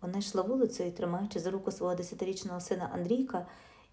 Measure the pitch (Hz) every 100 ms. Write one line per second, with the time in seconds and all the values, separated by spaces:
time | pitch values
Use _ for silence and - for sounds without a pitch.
0 | 180 196 202 190 190 262 233 - 175 175
1 | 175 175 202 180 170 196 196 196 180 175
2 | 175 - 185 190 190 180 175 185 175 -
3 | 175 247 262 180 175 - - - -